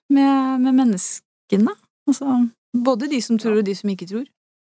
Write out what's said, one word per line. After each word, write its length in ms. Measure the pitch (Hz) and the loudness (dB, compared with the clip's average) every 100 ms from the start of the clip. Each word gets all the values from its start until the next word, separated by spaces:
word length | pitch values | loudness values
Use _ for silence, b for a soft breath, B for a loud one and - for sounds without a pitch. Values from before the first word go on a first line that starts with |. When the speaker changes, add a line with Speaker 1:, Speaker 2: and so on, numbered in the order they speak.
| - | 0
Speaker 1:
med, 520 | 277 277 269 262 262 | 2 4 2 0 0
med 120 | 262 | 2
menneskene. 1040 | 262 247 185 - - - _ _ 196 247 415 _ _ - | 2 2 0 -4 -10 -16 _ _ 0 0 -2 _ _ -2
Altså, 400 | 269 277 247 233 - _ 240 | -2 0 0 0 -4 _ -2
både 320 | 247 220 294 | 0 0 -2
de 140 | 269 | -4
som 160 | - 220 | -2 -2
tror 160 | 226 | 0
Speaker 2:
Ja. 40 | 214 | 0
Speaker 1:
og 60 | 196 | 0
de 80 | 190 | -4
som 140 | 208 | -6
ikke 180 | 185 180 | -6 -8
tror. 180 | 220 277 _ _ _ _ | -10 -10 _ _ _ _